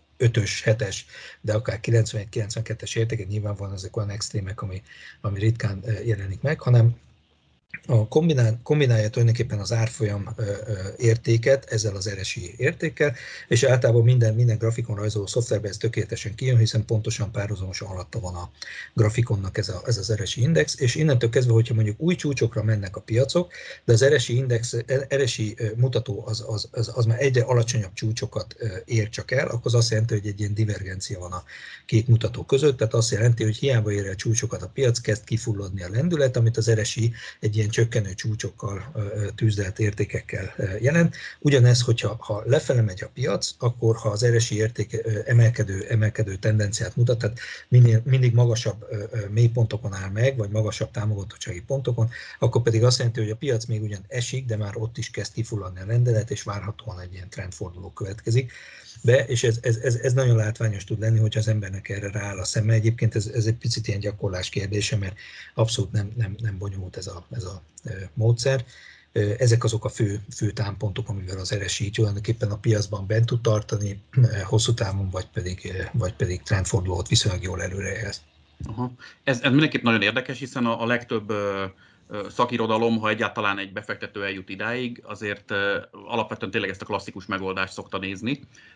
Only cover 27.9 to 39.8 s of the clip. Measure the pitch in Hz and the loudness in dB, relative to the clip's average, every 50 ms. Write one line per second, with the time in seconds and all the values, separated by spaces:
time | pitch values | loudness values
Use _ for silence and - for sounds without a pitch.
27.9 | - - - 107 110 - - - - 104 - - - - 120 110 92 92 - - | -6 -6 -4 -4 -2 -2 -4 -6 -6 -6 -8 -8 -10 -8 -6 -6 -6 -6 -6 -2
28.9 | 127 110 104 110 - - - - 127 131 156 - - 120 - 123 117 120 113 - | 0 0 0 0 -4 -8 -6 -2 0 0 0 0 -2 -4 -2 2 2 4 4 4
29.9 | 113 107 107 - 110 104 98 104 98 101 104 98 101 104 110 107 104 - 101 90 | 2 0 2 2 0 -2 -2 -4 -4 -4 -4 -2 0 0 0 0 -2 -4 -6 -8
30.9 | 92 95 - - 101 90 90 90 90 90 - - - - - - - - - - | -8 -10 -8 -8 -10 -10 -8 -10 -10 -10 -10 -12 -18 -18 -18 -18 -18 -18 -8 0
31.9 | - 110 113 - 117 113 - - - - - - 139 135 151 147 131 - 110 113 | 2 2 4 6 4 4 4 0 -4 -6 -2 0 2 4 4 4 2 2 0 0
32.9 | - 117 113 - - 101 117 120 117 113 110 107 107 - - 139 127 113 104 104 | 2 2 2 2 2 2 4 4 4 4 2 0 0 0 0 2 2 2 2 2
33.9 | 101 101 98 98 95 95 - 120 110 - - - - 92 92 92 - - 135 120 | 0 -2 -2 -4 -6 -4 -2 0 0 0 0 -2 -6 -8 -8 -8 -2 2 2 2
34.9 | 117 - - - 107 104 - - 117 117 - 117 104 98 98 95 95 98 92 87 | 2 2 0 -2 -2 -2 -2 -4 -4 -2 -2 -2 -4 -4 -4 -6 -6 -8 -8 -4
35.9 | 101 120 156 175 170 147 139 127 117 123 117 113 117 - 113 117 113 107 107 - | -2 0 0 2 2 4 4 4 4 4 4 4 4 4 4 4 4 4 2 0
36.9 | - 113 110 120 117 - - - - - - 107 104 110 107 104 - - 117 113 | -2 0 0 0 0 -2 -10 -16 -14 -4 -4 -2 0 0 0 0 2 2 2 2
37.9 | - 117 101 98 95 - - 113 107 104 - 92 - - - 101 98 95 95 131 | 2 0 -2 -2 -6 -6 -4 -4 -4 -4 -6 -8 -10 -8 -10 -8 -8 -8 -10 -8
38.9 | - 113 107 101 - 110 104 98 - - 117 110 101 98 101 95 101 - | -8 -6 -6 -6 -4 -4 -4 -6 -4 0 2 2 2 2 -2 -4 -2 0